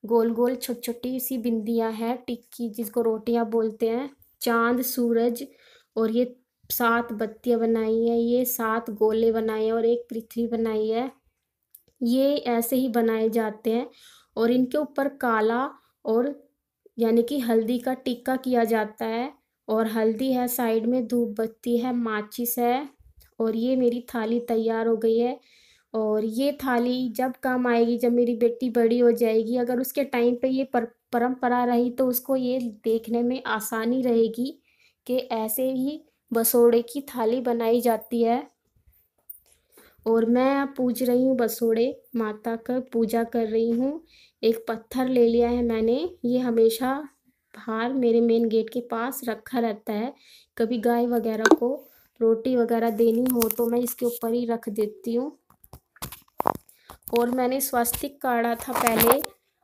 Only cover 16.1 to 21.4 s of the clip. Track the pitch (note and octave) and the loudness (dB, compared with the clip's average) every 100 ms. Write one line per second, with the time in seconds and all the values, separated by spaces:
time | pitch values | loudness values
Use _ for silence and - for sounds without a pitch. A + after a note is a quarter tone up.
16.1 | A3 B3+ - _ _ _ _ _ - A3+ | 0 0 -4 _ _ _ _ _ -2 2
17.1 | A#3 A#3 C#4+ A#3+ A3+ A3 B3 B3+ B3+ C4 | 2 2 -2 0 0 2 -2 -2 -4 -4
18.1 | A#3+ - B3+ B3+ B3 A3 A3+ G#3+ G#3+ A3+ | -6 -4 -4 0 0 2 0 -2 -6 -6
19.1 | A3+ C4 - _ _ - A3 A3 A3 A3 | -4 -6 -10 _ _ -2 0 0 0 0
20.1 | G#3+ C4 B3 B3 B3 A#3 A3+ A3+ B3+ A3+ | 0 0 0 -2 -2 0 0 0 0 0
21.1 | B3 A#3 G#3 | -2 -2 -2